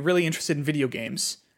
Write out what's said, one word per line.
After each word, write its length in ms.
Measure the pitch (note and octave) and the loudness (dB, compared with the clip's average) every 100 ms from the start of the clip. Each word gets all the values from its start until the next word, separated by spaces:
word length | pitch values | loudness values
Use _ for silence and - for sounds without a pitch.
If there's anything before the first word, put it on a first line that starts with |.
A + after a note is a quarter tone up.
really 220 | D3 F3+ E3 | 4 4 2
interested 300 | D#3 - D3 | 0 -2 0
in 60 | |
video 240 | C#3+ D3+ C3 | 0 0 0
games, 500 | - A2+ - - - _ | -2 -6 -4 -4 -6 _